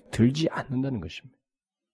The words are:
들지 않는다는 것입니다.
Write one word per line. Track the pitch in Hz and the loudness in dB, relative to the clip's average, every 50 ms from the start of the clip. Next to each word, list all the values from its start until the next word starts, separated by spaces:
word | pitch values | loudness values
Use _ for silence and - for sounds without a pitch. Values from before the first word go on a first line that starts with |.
| - - | -16 -4
들지 | - - 113 123 135 151 160 160 | 2 4 4 4 4 2 0 0
않는다는 | - - - - 131 127 131 139 131 107 | -2 -4 -6 -4 -4 -2 -2 -2 -4 -4
것입니다. | 80 78 - - - 123 - _ _ _ _ _ _ _ _ _ _ _ | -6 -8 -10 -14 -18 -20 -20 _ _ _ _ _ _ _ _ _ _ _